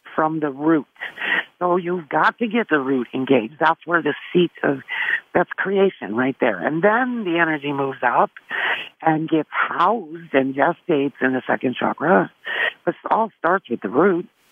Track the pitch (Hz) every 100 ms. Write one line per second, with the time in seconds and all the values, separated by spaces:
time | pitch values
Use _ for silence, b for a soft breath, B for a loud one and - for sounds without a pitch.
0 | - - 156 160 147 135 151 160 - -
1 | B B B B B - 180 180 175 180
2 | 147 156 196 - 233 226 208 151 131 135
3 | 113 131 131 135 110 156 160 160 - 170
4 | 147 139 - 180 170 - 143 135 - B
5 | B B B 170 175 - 190 196 196 -
6 | 95 113 131 - 123 90 135 160 202 226
7 | 254 240 185 170 165 151 143 139 139 131
8 | 123 135 202 - - B B B B B
9 | 160 156 156 160 - - - 135 180 233
10 | 156 165 165 139 135 135 147 165 - 147
11 | 139 - 131 127 - 120 131 120 110 -
12 | 151 196 160 _ B B B B - -
13 | - 202 - _ 160 185 - 233 - 127
14 | 196 175 - _ _